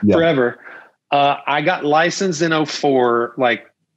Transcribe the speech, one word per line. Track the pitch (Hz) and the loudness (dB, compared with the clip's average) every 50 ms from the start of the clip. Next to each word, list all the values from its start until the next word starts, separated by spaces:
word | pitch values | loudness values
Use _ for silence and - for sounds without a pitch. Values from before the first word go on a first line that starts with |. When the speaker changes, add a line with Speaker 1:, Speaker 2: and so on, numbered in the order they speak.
| 107 | 0
Speaker 1:
Yeah. | 104 185 | 2 2
Speaker 2:
forever. | 170 165 170 156 135 123 120 120 - - - - - - - _ _ _ - | 4 4 2 2 2 0 0 -2 -6 -16 -20 -20 -20 -20 -20 _ _ _ -2
Uh, | 143 143 143 143 139 - - | 0 2 2 2 0 -2 -4
I | 139 139 151 | -4 -4 -2
got | 151 175 185 - 143 | -2 -2 -4 -2 -2
licensed | 147 147 156 165 175 165 - 202 190 170 143 | 0 2 2 2 0 -2 -2 -4 -4 -2 -2
in | 170 165 160 | -2 0 0
oh | 156 156 | 0 -2
four, | 147 - - - 143 135 131 123 120 117 117 117 117 - | -4 -4 -4 -2 0 2 2 2 2 2 0 -2 -4 -4
like, | - 127 120 113 101 - _ _ _ _ _ _ | -2 0 0 0 -2 -6 _ _ _ _ _ _